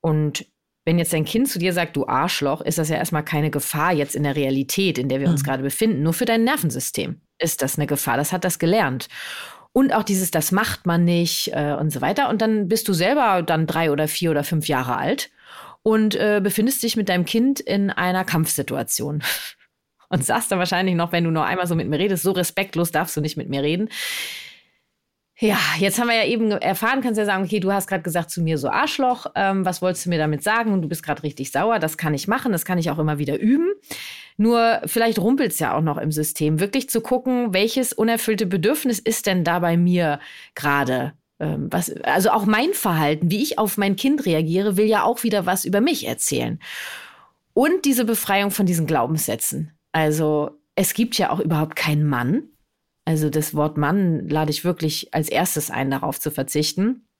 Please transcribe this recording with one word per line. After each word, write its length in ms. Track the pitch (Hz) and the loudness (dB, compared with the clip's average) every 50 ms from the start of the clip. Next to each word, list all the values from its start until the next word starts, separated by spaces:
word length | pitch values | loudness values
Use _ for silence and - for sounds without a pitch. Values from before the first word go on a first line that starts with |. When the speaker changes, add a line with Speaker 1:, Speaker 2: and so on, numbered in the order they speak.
Speaker 1:
Und 460 | - 165 151 151 151 151 143 - - _ _ _ _ _ _ _ _ | 0 2 2 2 2 0 -2 -4 -12 _ _ _ _ _ _ _ _
wenn 140 | 165 170 175 | 0 2 2
jetzt 140 | 165 165 | 2 0
dein 120 | - 156 156 | 0 -2 -2
Kind 240 | - - 226 262 269 | 0 0 0 0 0
zu 100 | - 180 | 0 -2
dir 140 | 170 185 | -2 0
sagt, 240 | 180 180 170 165 - | 0 0 -2 -2 -2
"Du 100 | 143 - | -4 -2
Arschloch", 560 | - 123 131 151 180 - - 143 139 143 156 | 0 0 0 0 0 -2 -2 0 -2 -2 -2
ist 160 | - - 156 - | -2 -4 -2 -2
das 100 | 160 151 | -2 -2
ja 80 | 165 | 0
erstmal 280 | - - - 165 151 151 | -2 -2 -2 -2 -4 -2
keine 260 | - 165 151 151 156 | -2 -2 0 0 0
Gefahr 420 | - 147 - - - 151 151 175 | 0 -2 -4 -4 -2 0 2 2
jetzt 220 | 180 147 143 139 - | 2 2 0 -2 -2
in 80 | - | -2
der 140 | 147 143 135 | -2 0 0
Realität, 640 | 147 139 135 135 135 139 - - - 196 185 156 127 | 0 0 0 0 0 -2 -2 0 0 0 0 0 0
in 100 | 127 139 | -2 -2
der 120 | 131 135 | -2 0
wir 80 | 139 135 | 2 2
uns 140 | 165 139 | 2 0
Speaker 2:
Mhm. 40 | 139 | 0
Speaker 1:
gerade 160 | 139 135 131 | -2 -2 -2
befinden. 400 | 131 139 - - 220 220 202 131 | -2 -4 -2 0 0 2 2 2
Nur 120 | 147 160 165 | 0 0 0
für 100 | - 254 | 0 0
dein 200 | 233 226 226 226 | 0 2 2 2
Nervensystem 760 | 240 294 294 - 160 123 131 - - - - - - 170 - _ _ _ _ | 2 2 0 0 -2 -2 -2 -6 -6 -6 -6 -6 -6 -8 -12 _ _ _ _
ist 240 | 165 160 - - | -2 -2 -2 -2
das 140 | 135 131 - - | -2 -2 -2 -2
eine 80 | 147 | -2
Gefahr. 300 | - - - - - 120 | -2 -2 -2 0 0 0
Das 160 | 123 151 - | 0 0 0
hat 120 | - 180 180 | -2 -2 -2
das 140 | 185 170 - | -2 -2 0
gelernt. 500 | - 160 190 226 190 139 127 127 - - - - - - - - - - - - - _ | 0 2 2 2 2 0 -2 -4 -8 -10 -14 -14 -14 -12 -12 -12 -14 -16 -18 -20 -20 _
Und 200 | _ 254 269 262 - | _ 2 4 4 2
auch 80 | 220 | 0
dieses, 280 | 208 - 196 190 190 170 | 0 0 0 0 0 0
"Das 220 | - 165 151 - | -2 -2 0 0
macht 340 | 185 196 226 - - - _ | 0 0 0 -2 -4 -4 _
man 180 | 180 170 170 175 | 0 2 4 4
nicht", 460 | 170 175 170 170 165 - - - - - | 4 4 2 2 0 -2 -4 -4 -4 -2
äh, 200 | - 147 147 147 - | -2 -2 -2 -2 0
und 120 | 156 156 | -2 -2
so 80 | 143 131 | -2 0
weiter. 280 | - 143 202 285 285 254 | -2 -2 0 0 0 0
Und 140 | 226 202 | 0 0
dann 260 | 220 220 220 214 202 175 | 2 2 2 0 0 0
bist 200 | 220 226 - - | 0 0 0 0
du 40 | |
selber 500 | 190 160 175 196 269 294 262 220 190 180 | 0 2 2 2 2 2 4 4 2 2
dann 240 | 170 - 165 160 160 | 2 0 0 0 2
drei 260 | 156 - 165 165 156 | 0 0 0 2 2
oder 160 | 143 143 156 151 | 2 2 0 -2
vier 220 | - - 175 165 | -2 -2 0 0
oder 120 | 156 147 147 | 2 0 0
fünf 240 | - 175 156 147 - | 0 -2 -2 0 0
Jahre 280 | 147 127 127 127 123 | 0 0 0 0 -2
alt 340 | - - 156 226 277 - - _ _ - - - - - - - _ | -2 -2 -2 -2 -2 -4 -10 _ _ -20 -20 -20 -20 -20 -20 -20 _
und, 320 | _ 214 220 220 214 214 202 | _ 2 4 4 4 2 2
äh, 240 | - - 214 208 208 | 2 2 2 2 2
befindest 400 | 190 202 - - 208 254 269 - | 2 0 0 2 0 0 0 0
dich 140 | - 233 - | -2 -2 0
mit 120 | 226 208 196 | 0 0 2
deinem 160 | 180 180 175 | 2 0 0
Kind 360 | 170 - 226 240 269 277 - | 2 2 2 2 2 2 0
in 300 | - - - 202 202 196 | -2 -2 0 0 0 0
einer 340 | - - 175 180 180 185 185 | 0 0 -2 0 0 0 -2
Kampfsituation 1000 | - 165 160 160 - - - 135 - 127 139 120 - - - - 143 147 151 | 0 0 0 0 0 0 -4 -4 -4 -4 -6 -4 -4 -4 -4 -4 -4 -4 -4
<laughs> 840 | - - - - - - - _ _ _ _ _ _ _ _ _ _ _ | -4 -4 -6 -6 -8 -12 -16 _ _ _ _ _ _ _ _ _ _ _
und 160 | - - - | -2 -2 0
sagst 260 | - - 233 - - | 0 0 -2 0 0
dann 80 | 202 185 | 0 0
wahrscheinlich 360 | 185 175 185 175 185 190 180 | 0 0 0 0 2 2 2
noch, 160 | 170 170 170 | 0 0 0
wenn 120 | 180 175 170 | 0 0 2
du 60 | 165 | 2
noch 140 | 160 160 147 | 2 0 0
einmal 220 | 101 151 185 180 | 0 0 -2 0
so 80 | 170 170 | 0 0
mit 120 | 165 - 98 | 0 0 0
mir 100 | 151 143 | 0 0
redest, 240 | 185 208 196 165 - | 2 0 0 0 0
"So 80 | 190 | 0
respektlos 580 | 196 180 175 - - - 196 196 - 160 175 170 | 0 0 -2 -2 -2 -4 -4 -2 0 -2 -2 0
darfst 260 | - 151 175 - - | 0 0 -2 0 -2
du 40 | 151 | -4
nicht 160 | 147 151 - | -4 -4 -4
mit 120 | 151 - - | -6 -6 -4
mir 140 | 131 139 | -2 0
reden." 260 | 139 147 160 180 214 220 - - - - - - - - - - - - - - _ _ _ _ _ _ _ _ _ _ _ _ _ _ _ _ | 0 0 0 0 -2 -4 -6 -8 -8 -6 -6 -6 -8 -10 -10 -14 -16 -18 -20 -20 _ _ _ _ _ _ _ _ _ _ _ _ _ _ _ _
Ja, 140 | 226 214 202 - - 151 147 160 | 0 2 2 2 0 -2 0 0
jetzt 200 | 190 196 196 233 | 0 0 2 0
haben 100 | 240 240 | 2 2
wir 80 | 233 | 2
ja 100 | 226 214 | 2 2
eben 240 | 139 233 226 226 214 | 2 2 2 2 2
erfahren, 500 | 208 - - - 196 - - 226 262 269 | 0 2 0 0 0 0 0 0 0 2
kannst 180 | 254 254 220 220 | 0 0 0 0
ja 60 | 214 | 2
sagen, 200 | 202 196 190 196 | 2 0 0 0
"Okay, 160 | 170 208 208 | 0 0 0
du 120 | 175 190 | 0 2
hast 140 | 196 196 - | 0 0 0
gerade 160 | - 196 180 | -2 -4 -4
gesagt 280 | 160 175 160 175 165 - | -2 -2 -2 -2 -2 -2
zu 120 | - - | -4 -2
mir 160 | 165 160 160 147 | 0 0 0 0
so 100 | 127 139 | 0 0
Arschloch, 580 | - - 269 302 - - 262 254 247 233 - - _ | 0 0 0 0 0 0 0 0 0 0 -4 -8 _
ähm, 300 | - 196 196 196 196 190 | 0 0 2 2 0 0
was 160 | 185 180 - | -2 -2 0
wolltest 240 | 185 185 180 - - | -2 -2 -2 -2 -2
du 60 | 180 | -2
mir 80 | 170 160 | 0 0
damit 240 | 156 151 151 139 | 2 0 0 0
sagen? 300 | - 208 214 233 233 220 202 | 0 0 0 2 2 2 0
Und 80 | 190 | 0
du 60 | 160 147 | 0 -2
bist 140 | 165 156 | -6 -6
gerade 200 | - - 147 - | -4 -6 -6 -4
richtig 280 | - 147 135 - 135 - | -4 -8 -6 -6 -10 -4
sauer." 280 | - 139 175 226 233 208 | -2 0 2 2 2 0
Das 180 | 160 156 156 | 0 -2 -4
kann 160 | - 170 156 | -2 -2 -2
ich 160 | 151 135 - - | -2 -2 0 -2
machen, 240 | 220 262 - 254 | -2 0 0 0
das 140 | 202 165 - | -2 -2 -2
kann 100 | - 185 | -2 -2
ich 140 | 180 160 175 | 0 0 -2
auch 80 | 143 160 | -2 0
immer 180 | 156 156 151 | 0 0 0
wieder 240 | 143 151 143 143 - | 0 -2 -2 -2 0
üben. 320 | - 220 269 302 330 370 403 403 _ - - - - - - - - - _ | 2 2 4 4 2 0 -2 -4 _ -14 -14 -12 -12 -14 -16 -16 -20 -20 _
Nur 460 | - 208 226 240 233 233 226 226 - - | 2 2 4 4 4 4 4 2 2 -2
vielleicht 320 | - - 226 226 226 226 220 | -2 0 2 2 2 2 2
rumpelt's 400 | 175 220 269 269 285 190 - - | 2 2 2 2 2 0 0 -2
ja 180 | 160 113 - | 0 0 2
auch 40 | 151 | 2
noch 140 | 160 160 - | 2 0 0
im 160 | - - 160 | -2 -2 -2
System. 480 | 151 151 151 - - - 156 151 156 151 | -2 -2 -2 -2 -2 0 0 2 2 2
Wirklich 300 | 185 202 - 269 262 - | 0 0 0 -2 -2 0
zu 100 | - 226 | -2 -2
gucken, 540 | 226 - 254 247 254 262 254 247 247 226 185 | 0 0 0 0 0 0 0 0 0 0 2
welches 400 | 185 202 226 - 269 254 233 - | 2 2 2 2 0 -2 -2 0
unerfüllte 520 | - 220 226 233 226 233 - 220 202 226 | 0 2 2 2 0 0 0 0 0 0
Bedürfnis 520 | 180 190 190 156 214 294 302 - 254 233 190 | 0 0 2 2 2 0 2 0 -2 -2 0
ist 280 | - - 226 - - | 0 -2 -2 0 0
denn 180 | 208 190 180 165 | 0 2 2 2
da 160 | 170 170 175 | 2 2 2
bei 180 | 170 170 170 170 | 2 2 4 4
mir 420 | 175 180 180 175 170 156 147 139 - - - - - - _ | 4 4 4 4 2 2 0 -2 -6 -16 -20 -20 -20 -18 _
gerade? 600 | - - 147 143 143 139 127 127 127 127 147 - _ _ _ _ _ | -4 0 2 2 2 2 2 0 -2 -2 -4 -8 _ _ _ _ _
Ähm, 300 | 151 151 151 151 139 - | -4 -4 -2 -2 -4 -2
was, 200 | - 175 170 - - - | -2 -2 -2 -2 -6 -4
also 280 | - - 143 165 185 208 | -2 0 2 2 2 2
auch 140 | - 220 202 | 2 2 2
mein 300 | 208 214 214 262 349 403 | 2 2 2 2 0 -2
Verhalten, 560 | - - 208 170 160 156 143 156 156 175 170 | 0 -2 0 0 2 2 2 2 2 2 0
wie 120 | 180 208 | 2 0
ich 160 | 277 294 - - | 0 -2 0 -2
auf 200 | 220 202 - - | -2 0 0 0
mein 180 | 202 196 196 | 0 0 0
Kind 300 | 190 - 269 294 294 - | 0 2 2 2 2 2
reagiere, 500 | 190 165 156 160 160 165 185 202 214 190 | 0 2 2 2 2 0 0 0 2 2
will 100 | 185 214 | 2 4
ja 180 | 214 220 202 - | 4 4 2 2
auch 180 | - 247 - | 2 0 0
wieder 240 | - 233 202 202 175 | 0 0 0 0 0
was 180 | 180 185 190 - | 0 -2 -2 -2
über 160 | - 185 202 | 0 2 2
mich 260 | 233 330 330 - - | 2 2 0 -2 -2
erzählen. 520 | - - - - - 143 123 120 120 117 - - - - - - - - - - - - - - _ _ _ _ _ _ | -6 -4 -4 -2 -2 -2 -2 -2 -4 -6 -8 -10 -14 -12 -12 -12 -12 -12 -14 -18 -20 -20 -20 -20 _ _ _ _ _ _
Und 300 | 220 262 311 349 381 - | 2 4 4 2 2 2
diese 180 | 285 262 233 240 | 2 2 2 2
Befreiung 460 | 214 233 - - - 196 196 202 202 | 0 0 -2 0 0 2 2 2 0
von 160 | 196 - 202 | 0 2 2
diesen 200 | 180 180 165 160 | 2 2 2 0
Glaubenssätzen. 840 | 147 160 139 117 123 160 156 - - - - - - 131 139 156 151 _ _ _ _ | 2 2 0 2 2 0 -2 0 -2 -2 -2 -2 -4 -4 -4 -8 -8 _ _ _ _
Also 680 | - 160 156 151 151 156 160 151 151 151 147 - - _ _ _ _ | 0 0 2 2 2 2 2 2 2 2 0 -2 -6 _ _ _ _
es 200 | - 190 - - | 0 0 0 0
gibt 240 | - 233 233 - - | 0 -2 0 0 0
ja 120 | 185 - | 0 0
auch 100 | - 175 | 0 0
überhaupt 360 | - 165 165 151 147 151 - | 0 0 2 0 0 -2 -2
keinen 300 | - - 156 151 147 151 | -4 -2 0 2 2 2
Mann. 440 | 147 139 123 120 123 170 277 302 - _ _ _ _ _ _ _ _ _ _ _ | 2 2 2 0 0 0 0 -2 -6 _ _ _ _ _ _ _ _ _ _ _
Also 260 | - 160 156 151 151 | 0 0 2 2 0
das 240 | 139 156 151 - - | 0 0 -2 -2 0
Wort 220 | 151 147 151 151 | 0 0 0 0
Mann 520 | 151 147 143 180 202 196 175 160 147 - - | 0 0 2 2 2 2 2 2 0 -2 -2
lade 220 | 139 156 156 147 | 0 0 0 0
ich 140 | 147 - - | -2 -2 -2
wirklich 480 | 175 175 - 160 156 - - - - - | -2 -2 0 -2 -2 -2 -4 -8 -4 -2
als 140 | 160 151 - | -2 -2 0
erstes 420 | - - 175 180 - 151 147 - | 0 0 0 0 -2 -4 -4 -4
ein, 200 | 87 101 135 135 | -4 -2 -2 -2
darauf 300 | 135 135 - 156 135 - | -2 -2 -2 -4 -6 -4
zu 100 | - 156 | -6 -6
verzichten. 800 | 147 - 135 - - 151 151 - - 185 196 226 262 - _ _ _ | -4 -4 -6 -2 -2 -2 -2 0 0 0 0 0 -2 -4 _ _ _